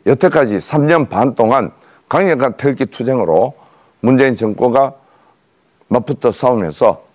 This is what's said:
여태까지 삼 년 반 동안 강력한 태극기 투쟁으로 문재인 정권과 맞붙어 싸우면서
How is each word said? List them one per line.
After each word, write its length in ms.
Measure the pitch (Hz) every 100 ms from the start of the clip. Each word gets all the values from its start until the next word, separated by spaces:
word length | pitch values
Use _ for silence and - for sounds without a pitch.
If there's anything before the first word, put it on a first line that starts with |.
| -
여태까지 560 | 135 185 160 123 98
삼 260 | - 151 147
년 200 | 165 131
반 280 | 98 131 -
동안 360 | 113 131 101 - _ _ _
강력한 480 | 156 190 139 131 -
태극기 280 | 143 127 135
투쟁으로 680 | - 123 127 85 80 127 - _ _ _ _
문재인 360 | 113 131 135 113
정권과 580 | 110 98 120 127 135 139 _ _ _ _ _ _ _ _ _
맞붙어 440 | 127 - 135 123
싸우면서 720 | - 127 123 80 78 113 87 -